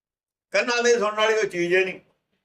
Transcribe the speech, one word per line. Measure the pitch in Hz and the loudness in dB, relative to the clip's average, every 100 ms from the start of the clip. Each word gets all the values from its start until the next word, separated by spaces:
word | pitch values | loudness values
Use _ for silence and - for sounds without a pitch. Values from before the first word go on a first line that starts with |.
| _ _ _ _ _ | _ _ _ _ _
ਕੰਨਾਂ | 196 247 240 | -2 0 0
ਦੇ | 240 | 2
ਸੁਣਨ | 233 208 214 | 2 0 0
ਵਾਲੀ | 220 | 0
ਕੋਈ | 220 202 | 0 -2
ਚੀਜ਼ | 175 175 | -4 -2
ਹੀ | 185 | 0
ਨਹੀਂ, | 190 180 - _ _ _ | 0 -6 -18 _ _ _